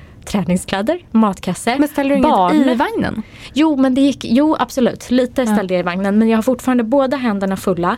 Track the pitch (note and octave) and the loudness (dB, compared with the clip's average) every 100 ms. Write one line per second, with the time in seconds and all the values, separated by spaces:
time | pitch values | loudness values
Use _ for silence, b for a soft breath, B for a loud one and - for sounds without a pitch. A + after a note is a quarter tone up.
0 | B B - G3+ F3 F3+ - G3 A3 F4+ | B B -6 -4 0 -2 -2 -4 -2 -4
1 | - A3 A3 F#3 - F3+ - C4+ C#4+ - | -2 0 2 0 -6 -4 -2 0 0 0
2 | C4+ C#4 C#4 A#3 F3+ D#4 C4 A#3+ F4 A4 | 0 2 2 4 4 4 2 2 -2 -2
3 | - - - B B C4 D#4+ C#4 C4 B3+ | -4 -6 -10 B B 0 2 2 2 2
4 | C#4 - - A#3 D#4 D#4 A#3+ - A3 - | 2 0 0 2 2 0 -2 0 -2 -2
5 | - B3+ B3 - A#3+ G#3+ F#3+ F3+ F3 F3+ | -2 0 0 -2 0 0 0 -2 -2 -2
6 | G3 G#3 A3+ A3+ A3+ B3 - B3 A3 C#4 | 0 2 2 2 0 -2 0 0 2 2
7 | C4 C#4 B3 G3 G3 F#3+ - E3+ F3 | 2 0 -2 -2 -2 -2 -2 -2 -2